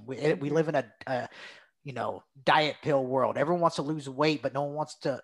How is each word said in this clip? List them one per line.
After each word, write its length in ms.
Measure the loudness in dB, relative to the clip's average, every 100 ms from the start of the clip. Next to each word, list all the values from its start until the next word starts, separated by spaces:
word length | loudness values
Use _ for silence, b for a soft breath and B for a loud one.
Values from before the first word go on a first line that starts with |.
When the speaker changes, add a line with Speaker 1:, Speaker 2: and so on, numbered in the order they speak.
Speaker 1:
We, 140 | -12 -2
it, 200 | 0 0
we 80 | 0
Speaker 2:
Mm-hmm. 60 | 0
Speaker 1:
live 120 | 2
in 60 |
a, 100 | 0 -2 -6 -4
a, 220 | -4 -4 B B B B _
you 100 | -10
know, 280 | -6 -6 -6 -12 -2
diet 320 | 2 4 4 0
pill 240 | 0 2 2
world. 320 | 2 2 2
Everyone 240 | 2 2
wants 140 | 2 0
to 60 |
lose 240 | -4 -4 -6
weight, 360 | 0 2 2
but 100 | -2
no 120 | -4
one 100 | -4
wants 220 | -4 -8 -6
to, 260 | -6 -6